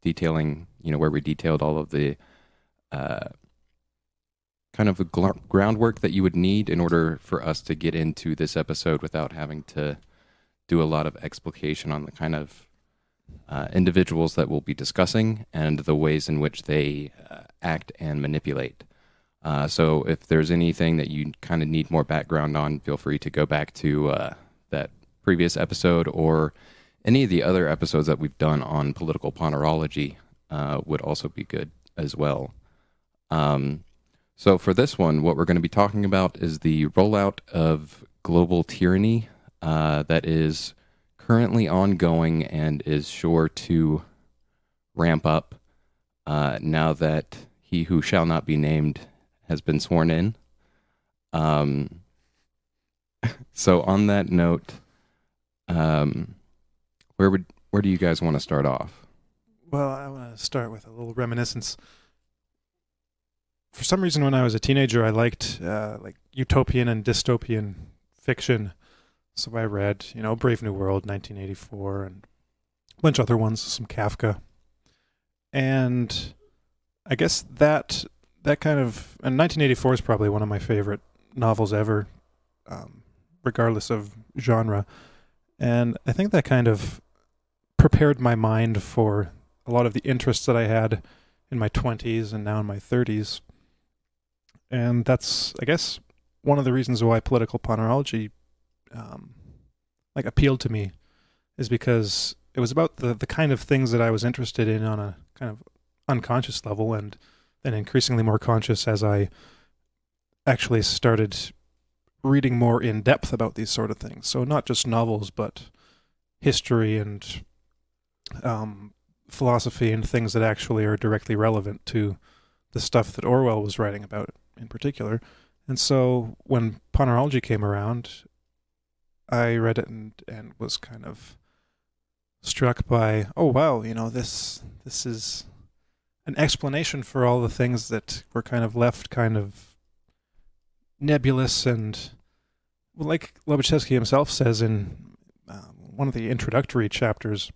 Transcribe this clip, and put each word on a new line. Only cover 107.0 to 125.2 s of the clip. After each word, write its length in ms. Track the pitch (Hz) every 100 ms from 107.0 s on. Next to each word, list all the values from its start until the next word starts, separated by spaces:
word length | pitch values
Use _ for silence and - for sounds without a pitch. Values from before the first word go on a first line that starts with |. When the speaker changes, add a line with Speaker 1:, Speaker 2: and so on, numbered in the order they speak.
| 104 - _ _ _ _
Speaker 2:
then 100 | 131
increasingly 480 | 110 101 131 120 123
more 160 | 110 107
conscious 480 | - 113 - 113 -
as 160 | 107
I 260 | 104 101 101 - - _ _ _ _ _ _ _ _ _ -
actually 360 | 120 - 117
started 720 | 101 - 123 113 107 - - - _ _ _ _ _ _
reading 340 | 135 139 131 123
more 240 | 120 117
in 220 | 123 110
depth 300 | 101 123 -
about 240 | 120 113 -
these 120 | 110
sort 200 | - 110
of 80 | 110
things. 300 | - 90 -
So 160 | 131
not 220 | 123 147 -
just 200 | 123 131
novels, 440 | 113 117 107 101
but 340 | - 107 - - _ _ _ _ _ _ _
history 560 | 147 - - 120 110 107
and, 480 | 104 101 - - - _ _ _ _ _ _ _ - -
um, 500 | 123 113 110 101 104 _ _ _ _
philosophy 600 | - 135 120 120 - 117
and 160 | 110 107
things 240 | 123 113
that 100 | 113
actually 400 | 110 107 - 113
are 120 | 107 104
directly 380 | 117 107 -
relevant 500 | 107 110 110 101 101 -
to 300 | 117 104 95 _ _ _ _ _
the 80 | -
stuff 320 | - 123 110
that 140 | - -
Orwell 360 | 127 127 110
was 160 | 104 98
writing 260 | 107 101
about 260 | 104 104 101 - _ _
in 80 | 113
particular. 540 | 117 139 139 110 113